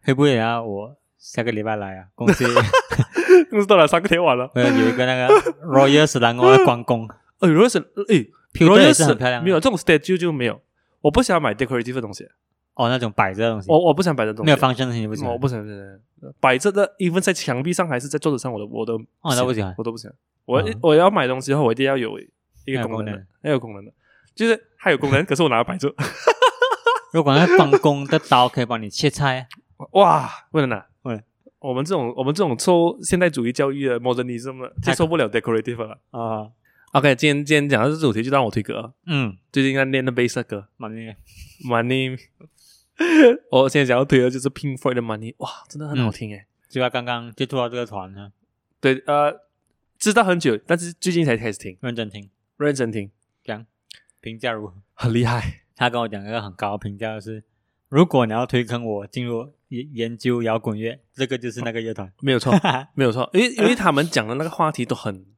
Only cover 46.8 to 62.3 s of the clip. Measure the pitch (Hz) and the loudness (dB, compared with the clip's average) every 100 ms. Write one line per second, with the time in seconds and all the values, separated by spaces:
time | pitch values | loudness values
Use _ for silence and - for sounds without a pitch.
46.8 | 123 127 123 120 117 113 131 135 120 123 | -4 -4 -6 -10 -10 -10 -6 -4 -4 -6
47.8 | 120 104 92 98 101 _ _ _ _ _ | -8 -10 -14 -18 -20 _ _ _ _ _
48.8 | 135 131 - 147 147 - _ _ _ _ | -2 -2 -2 0 0 -2 _ _ _ _
49.8 | _ _ 208 196 185 180 156 107 - 170 | _ _ 0 2 2 2 0 -2 -2 -4
50.8 | 170 170 180 170 156 113 117 101 104 92 | -4 -6 -4 0 0 -2 -4 -10 -14 -12
51.8 | 127 117 110 101 98 _ _ _ 147 139 | -12 -10 -10 -12 -20 _ _ _ -4 -2
52.8 | 117 107 98 _ _ _ - 107 110 _ | -4 -4 -10 _ _ _ -12 -12 -14 _
53.8 | _ - _ _ - 113 123 113 104 95 | _ -20 _ _ -18 -8 -8 -8 -10 -16
54.8 | _ _ 123 113 117 120 - - _ _ | _ _ -2 0 0 -2 -6 -12 _ _
55.8 | 123 120 113 101 101 113 104 90 104 101 | -4 -2 -6 -8 -8 -10 -10 -8 -6 -6
56.8 | 104 101 110 107 104 110 - _ _ _ | -10 -10 -10 -10 -14 -16 -18 _ _ _
57.8 | _ 135 180 139 113 110 123 123 113 120 | _ 2 4 4 0 0 -2 -2 -2 -6
58.8 | 117 104 101 - 120 117 131 _ _ 120 | -6 -8 -8 -10 -8 -8 -10 _ _ -12
59.8 | 147 123 117 117 127 120 113 110 117 107 | -12 -8 -8 -6 -2 -2 -2 -4 -4 -8
60.8 | 113 127 _ - 131 127 120 110 117 113 | -8 -10 _ -8 -6 -6 -8 -8 -8 -8
61.8 | 113 107 95 _ 139 | -8 -10 -14 _ 0